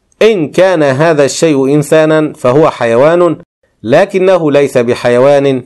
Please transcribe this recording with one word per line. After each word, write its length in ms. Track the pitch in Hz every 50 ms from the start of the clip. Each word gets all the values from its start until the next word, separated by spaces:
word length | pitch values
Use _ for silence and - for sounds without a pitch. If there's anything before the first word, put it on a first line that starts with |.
| _ _ _ -
"إن 280 | 202 220 226 190 156 131
كان 340 | - - 180 190 185 165 151
هذا 420 | 139 131 127 156 170 160 143 143
الشيء 480 | 131 - - - 165 151 135 135 131 143
إنسانا 600 | 151 147 - 160 156 156 156 156 156 156 151 -
فهو 360 | - - 123 123 147 160 147
حيوان، 680 | - - 123 117 117 117 139 156 170 175 175 170 156 - - _ _ _ _ _ _ _ -
لكنه 680 | 107 127 160 196 196 - 190 185 185 190 175 165 151
ليس 260 | 139 143 143 139 - 127
بحيوان 880 | 120 117 123 - - 127 120 123 127 139 143 143 139 139 135 127 120